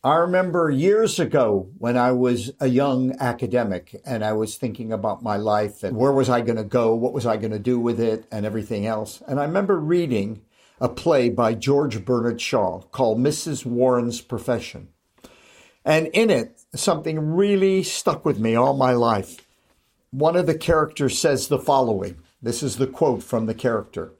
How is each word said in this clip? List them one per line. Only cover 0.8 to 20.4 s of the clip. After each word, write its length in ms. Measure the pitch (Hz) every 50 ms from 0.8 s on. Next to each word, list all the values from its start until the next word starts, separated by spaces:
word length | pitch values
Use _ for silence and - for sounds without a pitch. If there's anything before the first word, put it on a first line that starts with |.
| 156 190 208 220 226 208 - -
ago 520 | 160 - - 143 123 110 104 98 92 92 143
when 200 | - 117 120 123
I 160 | 123 123 127
was 400 | 127 123 127 123 123 120 101 127 - _
a 80 | 143 131
young 480 | 123 131 139 143 131 127 131 127 127 -
academic 840 | 139 123 120 - 131 110 123 123 117 104 92 87 - _ - - _
and 180 | - 123 110 107
I 80 | 107
was 220 | 110 107 110 110 -
thinking 380 | - - 117 101 120 117 110
about 320 | 113 104 101 107 98 - 120
my 120 | 110 104
life 460 | 101 107 110 104 107 107 101 - -
and 140 | - 92 -
where 160 | 107 127 139
was 180 | 139 135 127 120
I 100 | 123 120
gonna 220 | 117 120 113 110
go, 320 | 107 101 - 123 117 113 113
what 180 | 117 117 131
was 140 | - 139 107
I 100 | 120 107
gonna 220 | 104 107 110 107 104
do 220 | 101 123 127 120
with 180 | 117 120 117 117
it 260 | 113 113 110 110 - _
and 160 | 117 107 104
everything 400 | 107 104 110 107 - 117 101 101
else. 340 | 113 110 107 101 - - - -
And 140 | - 135 143
I 40 | 143
remember 320 | 151 170 196 202 190 196
reading 680 | 165 151 151 175 175 170 147 123 101 98 104 110 104 _ _ _ _ _ _ _ _
a 80 | 127 120
play 420 | - - - 170 160 135 123 120
by 240 | - - 120 113 113
George 500 | 104 - 131 139 139 151 143 107 107 90
Bernard 360 | - 127 117 113 120 117 117
Shaw 420 | - - - 117 101 92 90 98 - _
called 260 | - - 131 113 110 117
Missus 480 | 127 143 151 - - 165 143 123 -
Warren's 540 | 123 120 120 127 127 123 120 120 120 117 -
Profession. 680 | - _ 127 110 - - 123 110 - - - - 98 - _ _ _ _ _ _ - - - _ _ - _ - - _ _ _ _
And 220 | - 156 160 160 160
in 180 | - 196 226 220
it, 320 | 180 120 113 - _ - _ _ -
something 580 | - - - 165 151 156 165 156 156 151 151 160
really 480 | 180 202 202 202 190 190 190 190 190
stuck 420 | 175 - - - - - 151 156 -
with 140 | 156 139 101
me 160 | 110 113 113
all 220 | 117 123 139 139
my 160 | 135 131 127
life. 520 | 123 120 117 117 110 98 95 - - - _ _ _ _ _ _ _ _ _ _ _ _ _ _
One 240 | - 135 147 160 170
of 100 | 180